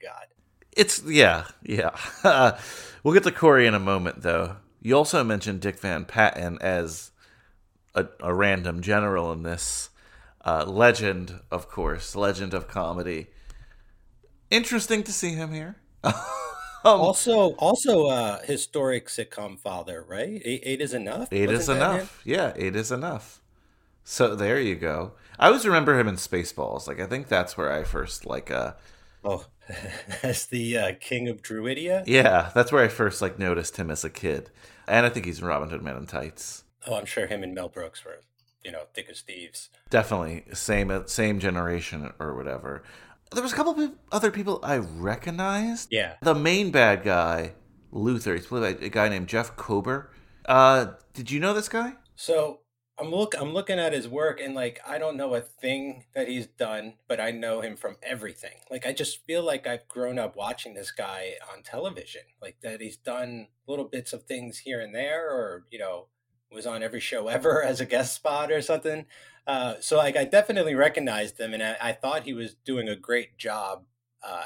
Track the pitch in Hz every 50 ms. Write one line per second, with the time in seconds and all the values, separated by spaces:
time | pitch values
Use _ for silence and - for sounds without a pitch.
0 | - - - - - - _ _ _ _ _ _ _ _ - 214 202 - - -
1 | 147 156 156 147 120 90 85 80 80 - - _ - - 107 101 82 - - -
2 | - - - - - 190 151 131 127 117 - - - - - - - - - -
3 | - 147 170 196 196 180 - - 165 156 143 127 120 117 107 98 95 98 98 95
4 | 90 87 - - - 87 85 85 87 85 95 - - _ _ - - 113 131 143
5 | 151 - - 160 127 110 107 98 - 110 98 90 95 101 92 - - 98 85 80
6 | 90 - - 113 107 - - - 87 85 85 - - 95 92 87 85 82 78 -
7 | - - _ _ _ _ _ _ _ _ _ _ _ _ _ _ _ _ - -
8 | 95 - - - - 87 90 95 101 101 98 90 87 87 82 87 87 101 104 104
9 | 104 101 95 87 85 82 82 80 82 85 85 85 - - - - - - _ _
10 | _ - - - - - _ _ - 87 82 78 78 95 95 104 120 120 110 113
11 | 110 98 95 90 90 87 90 90 - - 90 87 - - - 101 85 76 80 85
12 | - - - 98 101 101 95 92 98 92 95 90 - - - 98 85 82 87 90
13 | 85 90 82 78 - - - - - - - - - - - - - - - _
14 | _ _ _ _ _ _ - _ _ - 202 233 226 - 247 220 - - 226 214
15 | 208 214 190 - 180 170 165 160 160 156 156 156 156 175 214 - _ _ _ _
16 | - - - - - 539 539 539 - - - - - - - - - 220 208 190
17 | 160 190 185 - - 240 226 214 196 170 139 - 147 180 247 - - 277 214 165
18 | 147 139 131 120 117 104 101 - - - 143 131 - - - 147 135 131 127 113
19 | - - - - 107 - - 107 104 98 98 - - 101 92 87 82 92 87 82
20 | 80 82 92 101 127 190 214 208 - 117 127 - - 131 135 131 147 139 127 120
21 | 98 101 131 214 254 - 98 101 104 101 110 120 - 139 135 135 147 185 185 185
22 | 95 - - - - - 147 196 165 123 - - 92 95 92 107 110 110 127 123
23 | 151 175 151 104 - - - - _ _ _ _ _ _ _ _ _ _ _ _
24 | _ - - - 127 110 107 101 101 104 123 139 123 104 90 80 85 80 76 78
25 | 90 - - - - - - - 143 185 247 262 226 208 175 160 143 147 139 123
26 | 117 107 92 90 - - 95 87 87 - - - 65 52 55 67 - 73 71 78
27 | 92 92 123 135 139 - 107 90 90 - - - 80 69 73 78 78 - - 73
28 | - - - - - - 62 69 - - 65 64 60 - - - - - - -
29 | - - - - - 101 95 87 - - _ _ _ - 95 - - 101 - -
30 | - - - - - 131 120 - - - 123 120 117 117 120 113 101 95 92 -
31 | - - 131 120 123 120 110 104 - - 110 110 110 127 135 147 165 175 185 190
32 | 185 - 127 131 127 104 92 87 85 87 - 120 120 - 147 139 120 107 - -
33 | 113 101 - - 104 92 90 98 95 90 87 85 80 - - - 90 80 76 -
34 | - 78 - - - 85 71 71 - - _ - - - - - - - 104 117
35 | 120 120 113 120 90 87 80 - 85 87 76 71 76 80 80 71 - 71 64 64
36 | 76 - - 67 71 80 - - - - - - - _ _ _ - - 117 104
37 | 101 95 - 117 98 - 107 101 95 90 92 92 90 82 - 90 85 80 - -
38 | - 82 80 73 _ _ _ _ _ _ _ _ - 92 85 78 - - - 104
39 | 92 - 85 - - - 95 90 87 80 - - - - _ _ _ - - 113
40 | 110 - 110 90 82 80 85 82 - - - - - - 104 101 98 95 95 95
41 | - - - - 110 107 104 98 92 95 90 87 87 85 87 87 80 - 82 76
42 | 73 - - - 78 76 65 64 65 67 65 65 - 67 69 69 - - - -
43 | - - - _ _ - - 247 247 254 226 269 311 339 302 311 302 269 - -
44 | _ - - 214 220 208 196 208 196 202 185 - - 143 139 123 98 82 80 82
45 | 90 98 - - - 175 170 175 190 196 196 202 220 233 233 233 - - 113 107
46 | 98 82 80 - - 165 156 147 147 165 180 202 208 180 151 139 120 107 101 92
47 | 98 104 92 87 85 85 82 82 82 85 - - _ _ _ _ _ _ - 104
48 | 104 123 127 110 - 107 87 87 - - 127 120 113 95 92 - - 101 104 110
49 | 104 107 101 92 90 90 113 113 117 - - - - - 104 101 92 127 131 139
50 | - - - - - - - - - - 131 131 131 131 135 131 117 92 - -
51 | _ _ - 135 120 117 139 147 170 196 208 214 208 - - 226 240 247 269 -
52 | _ _ _ - - - 165 156 151 147 143 - _ _ _ _ _ _ _ -
53 | 147 160 165 190 214 208 - 143 143 147 160 190 196 - 190 180 165 160 147 135
54 | 113 120 123 143 156 156 131 - 139 135 135 135 123 120 117 - - 139 147 151
55 | 156 156 147 131 139 135 123 117 - - - _ 131 127 135 135 139 139 127 127
56 | - _ - 135 127 120 127 123 113 - _ - 120 110 107 107 104 110 110 _
57 | _ - 120 113 110 117 117 113 117 113 113 113 110 113 104 - - 101 101 -
58 | - 123 131 113 107 98 - - - - - - _ - 131 127 127 123 135 -
59 | 147 - - - _ - 165 175 170 160 143 127 - 123 120 117 - - - 123
60 | 123 123 123 127 110 101 - 101 101 98 - - - 117 104 101 98 - - -
61 | 104 98 95 95 95 95 92 - - 98 98 98 - - 113 127 175 190 - 87
62 | - - - - - _ _ _ 104 95 - _ - 113 110 110 110 110 - -
63 | - 131 123 127 123 123 120 117 107 - _ _ _ - 143 143 139 - - 127
64 | 123 - 127 117 - - 131 123 123 117 113 - - 135 127 117 113 104 104 117
65 | 139 147 156 165 165 156 135 123 110 98 87 90 - _ 120 110 101 95 90 87
66 | - _ _ _ _ _ _ _ _ _ 107 110 107 120 113 110 110 110 113 110
67 | - - 127 113 107 110 120 127 135 160 147 151 143 131 127 113 127 - 127 127
68 | 127 123 - - - 156 143 147 151 143 156 151 143 - 160 151 - 156 156 156
69 | 151 - - - - - - _ - 143 139 131 127 120 110 107 - - 156 151
70 | 147 139 139 151 135 139 196 208 208 - 208 196 170 156 139 131 143 151 151 156
71 | 139 123 107 104 107 104 - - 113 110 110 110 110 110 113 - 117 117 113 -
72 | - 135 151 156 120 139 127 117 113 107 - _ _ 135 131 123 113 107 104 92
73 | - - 120 120 117 - _ - - 110 107 107 101 95 95 92 - _ _ _
74 | _ _ _ _ - 101 90 87 85